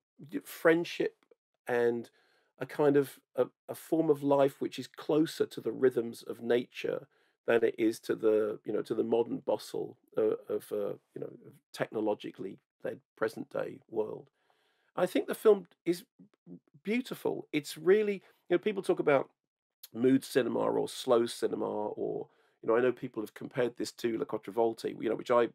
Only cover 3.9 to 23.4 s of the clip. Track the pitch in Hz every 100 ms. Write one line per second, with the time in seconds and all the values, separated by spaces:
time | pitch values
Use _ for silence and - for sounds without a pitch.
3.9 | 165 160 139 139 139 139 - 127 - 123
4.9 | - - 151 160 - - - 113 113 131
5.9 | 127 117 113 - 110 117 123 127 - 117
6.9 | - - _ _ _ - 117 113 - 113
7.9 | 113 - 113 110 107 107 107 - 104 104
8.9 | 113 113 117 117 107 - 107 - 95 95
9.9 | - _ - 110 - - 104 - 104 101
10.9 | - _ - - - - - _ - -
11.9 | 117 107 104 - - 98 - _ _ -
12.9 | 117 _ - 110 - - 104 101 110 _
13.9 | 110 107 107 - _ _ _ _ _ _
14.9 | - - - - 220 226 202 180 _ 170
15.9 | 175 - _ - _ - 175 _ 143 190
16.9 | 240 262 170 - 151 - 151 143 156 160
17.9 | 214 208 196 _ _ - 175 214 196 180
18.9 | 175 175 139 - _ _ _ _ _ -
19.9 | 113 127 135 - 139 117 113 110 113 107
20.9 | - 131 117 117 - 107 107 107 104 104
21.9 | - 107 107 - _ _ _ - 113 127
22.9 | 123 131 - 107 -